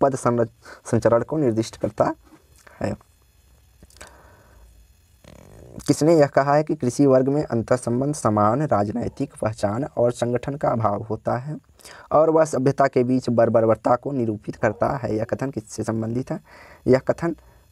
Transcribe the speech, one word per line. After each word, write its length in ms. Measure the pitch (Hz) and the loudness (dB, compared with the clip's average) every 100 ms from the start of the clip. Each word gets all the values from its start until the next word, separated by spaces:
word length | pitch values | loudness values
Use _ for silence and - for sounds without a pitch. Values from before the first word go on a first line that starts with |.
पद 140 | 143 | 0
संर-, 360 | 131 123 120 117 _ - - - | 2 0 0 -2 _ -20 -18 -4
संचरण 320 | 113 113 117 | 0 2 2
को 140 | - 156 | 0 -2
निर्दिष्ट 400 | 135 110 110 - | 0 0 -4 -6
करता 360 | - - - 320 _ - _ _ - - | -4 -2 -2 -4 _ -20 _ _ -20 -8
है। 300 | 202 208 _ _ _ _ _ _ _ _ - - - - - _ _ _ - _ _ _ _ _ - 50 50 55 60 - - | -8 -8 _ _ _ _ _ _ _ _ -20 -20 -20 -20 -20 _ _ _ -20 _ _ _ _ _ -20 -20 -20 -20 -20 -6 -2
किसने 280 | 143 151 | 2 4
यह 120 | 165 143 | 6 4
कहा 280 | - 139 | 2 2
है 80 | 147 | 2
कि 120 | 156 | 0
कृषि 300 | 151 123 - | -2 -2 2
वर्ग 240 | 143 131 131 | 4 6 4
में 140 | 147 | -2
अंतर्संबंध 720 | - 120 104 127 - 120 139 | -2 -2 0 -2 -2 -2 -2
समान 460 | 147 117 104 104 127 | -2 0 2 2 2
राजनैतिक 720 | 151 104 104 240 107 - 139 - | 0 0 -2 -4 -6 -8 -10 -6
पहचान 420 | 110 110 - 113 | -6 -4 -4 -4
और 280 | 147 - 120 | -6 -2 -2
संगठन 440 | - 120 123 - | 0 -4 -4 -6
का 140 | 139 143 | -4 -2
अभाव 320 | 120 107 101 | 0 -2 -2
होता 360 | 113 110 113 117 | -6 -8 -6 -6
है 200 | 143 151 _ _ - - - | -8 -14 _ _ -20 -18 0
और 180 | 147 160 | 2 4
वह 160 | 160 | 2
सभ्यता 420 | 156 131 131 135 139 | 2 0 0 2 2
के 160 | 127 | 2
बीच 260 | 123 127 - | 0 0 0
बर्बरता 680 | 120 113 117 113 110 - | 2 4 4 2 2 0
को 160 | 123 135 | 0 -2
निरूपित 440 | 139 113 104 - | -4 -4 -6 -10
करता 340 | - 117 104 113 | -4 -4 -2 -4
है? 260 | 139 117 | -4 -4
यह 80 | 107 | -4
कथन 280 | 113 107 135 | -4 -6 -8
किससे 320 | 113 - - | -8 -10 -10
संबंधित 480 | 110 110 110 120 131 | -6 -4 -4 -6 -6
है? 80 | - - - - - - | -10 -12 -20 -20 -6 0
यह 120 | 127 | 2
कथन 360 | - - 165 - - _ _ | 0 -4 -4 -6 -14 _ _